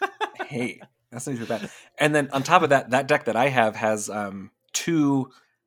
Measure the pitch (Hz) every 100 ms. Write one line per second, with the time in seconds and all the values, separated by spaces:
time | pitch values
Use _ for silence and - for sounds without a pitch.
0 | 392 - 427 - - 127 120 - - _
1 | _ 120 147 123 110 113 - - - -
2 | 151 151 135 135 135 180 156 139 110 127
3 | 131 147 - 110 139 131 110 107 110 107
4 | 104 104 101 98 90 _ _ - - 165
5 | 143 139 127 _ _ _